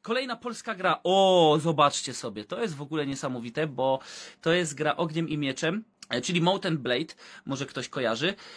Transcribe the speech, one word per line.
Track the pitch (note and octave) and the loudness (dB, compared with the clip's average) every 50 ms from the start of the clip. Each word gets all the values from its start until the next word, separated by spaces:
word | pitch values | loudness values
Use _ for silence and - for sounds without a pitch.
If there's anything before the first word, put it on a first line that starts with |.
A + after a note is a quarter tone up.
Kolejna | _ G#3 A#3 B3+ C4+ B3+ A#3 | _ -4 -4 -4 -4 -6 -8
polska | A#3+ - A#3+ A3+ - - A#3+ G#3+ | -8 -8 -10 -10 -10 -10 -10 -8
gra. | F3+ F3+ F3+ D#3+ - _ | -2 0 0 0 0 _
O, | F3+ F#3 G3 G3 F#3+ F#3 F3+ E3 D3+ D3+ D#3+ | 4 6 6 8 8 8 8 8 8 6 6
zobaczcie | C#3+ E3 D#3 C#3+ D3 C#3+ - - - C#3 B2 | 4 0 4 4 4 4 4 0 -8 -8 -10
sobie. | - - A#2 G2+ G#2+ G#2 | -8 -10 -10 -10 -10 -10
To | _ F3+ A3+ | _ -6 -6
jest | A#3+ G#3 D#3 | -6 -6 -6
w | C#3 | -8
ogóle | D3 C3+ D#3 D#3 D3 | -10 -6 -4 -4 -2
niesamowite, | C#3 C#3 C3+ - C3+ B2+ B2 A2+ A#2+ A2+ D3 D#3+ | -4 -6 -6 -6 -6 -6 -6 -8 -8 -4 -4 -4
bo | D#3 C3 B2 C3 C3+ C3+ C3 - - - - - - - _ | -4 -2 0 0 0 0 0 -4 -14 -18 -18 -18 -18 -20 _
to | - D#3+ | 0 0
jest | E3+ F3+ F3 D3+ C#3+ | 2 2 0 -2 -4
gra | C3+ D3+ D3+ - | -2 -2 -2 0
Ogniem | - F3 D#3+ D#3 E3 E3+ - | 0 -2 -2 -2 -4 -4 -2
i | D3+ | -4
Mieczem, | D3 D3 C3+ C3 - E3 D#3+ F3+ A3 A3 _ _ _ - _ | -4 -4 -4 -4 -2 -2 -2 -2 -4 -8 _ _ _ -10 _
e, | A#2+ B2+ | -6 -4
czyli | B2 - F3+ F3 | -2 0 0 2
Mount | E3 E3+ G3 F#3+ - | 2 2 2 0 -2
and | F#3 E3 D3 | -2 -4 -2
Blade, | A#2 B2+ B2 B2+ E3 - - _ - - - - _ | -2 -2 -2 -2 -2 -6 -12 _ -20 -20 -20 -16 _
może | - C#3 C3+ C#3 | -8 -6 -6 -6
ktoś | C3 - C3+ B2 - | -8 -8 -10 -10 -8
kojarzy. | - D3 B2+ A2 A2+ A2+ D3 F#3 G3 - - - - | -6 -2 -2 -2 0 0 -2 -2 -2 -4 -14 -20 -20